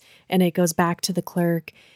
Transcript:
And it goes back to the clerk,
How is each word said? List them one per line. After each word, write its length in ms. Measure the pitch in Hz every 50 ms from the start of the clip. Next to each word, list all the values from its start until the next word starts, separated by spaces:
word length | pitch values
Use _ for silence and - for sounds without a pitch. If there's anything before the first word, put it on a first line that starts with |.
| _ _ - - _ -
And 120 | - 190
it 120 | 185 175 -
goes 180 | - 180 170 165
back 280 | - 180 170 170 -
to 120 | - - 180
the 80 | 175
clerk, 500 | 165 - - 180 175 170 170 165 165 - - _ - _ _